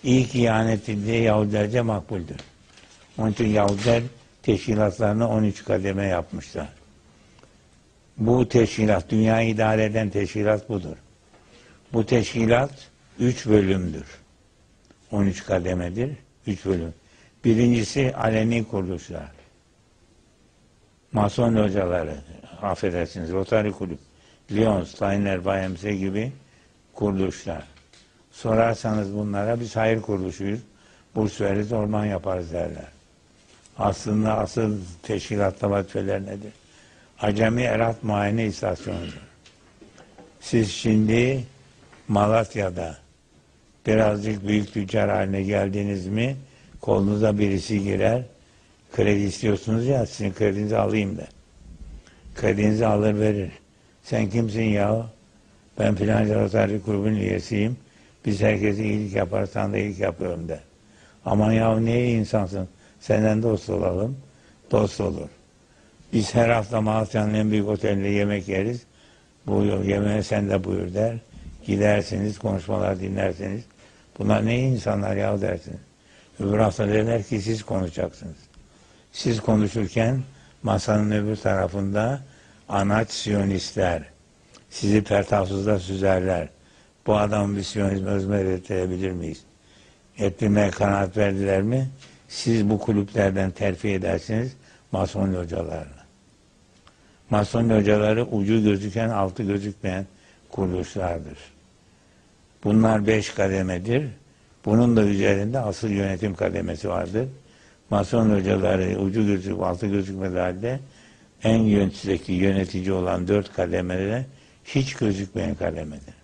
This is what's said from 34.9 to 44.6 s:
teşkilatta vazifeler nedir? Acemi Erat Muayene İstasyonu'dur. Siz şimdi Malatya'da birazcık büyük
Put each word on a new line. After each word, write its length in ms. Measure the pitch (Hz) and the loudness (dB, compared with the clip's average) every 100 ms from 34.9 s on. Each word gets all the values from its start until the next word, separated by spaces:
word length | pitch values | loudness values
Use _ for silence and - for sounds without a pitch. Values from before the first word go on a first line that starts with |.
| 85 | -16
teşkilatta 680 | - 104 - 104 101 92 104 | -6 -6 -4 -2 -2 0 -2
vazifeler 520 | 101 95 101 98 98 | 0 -2 -4 -2 -4
nedir? 300 | 98 101 104 - _ - - - _ _ | -6 -12 -14 -20 _ -20 -20 -20 _ _
Acemi 420 | 104 101 113 120 | -2 2 2 2
Erat 400 | 123 110 117 113 | 0 2 0 -2
Muayene 440 | 110 104 101 113 110 | -2 0 0 0 -2
İstasyonu'dur. 760 | 95 101 90 101 90 87 76 - _ - _ _ _ - - - - - - | -2 -4 -4 -6 -8 -8 -14 -20 _ -20 _ _ _ -20 -20 -20 -20 -20 -20
Siz 300 | - 117 104 | 0 2 2
şimdi 720 | - 117 107 107 113 123 135 120 - - _ - - - | 0 2 4 4 4 4 0 -6 -16 -20 _ -20 -20 0
Malatya'da 880 | 101 104 113 107 110 95 90 82 80 - _ _ _ _ _ _ _ - | 2 4 4 2 -2 -4 -4 -8 -10 -20 _ _ _ _ _ _ _ 0
birazcık 600 | 110 107 104 107 104 98 | 4 4 2 -2 -4 0
büyük 240 | 107 | 0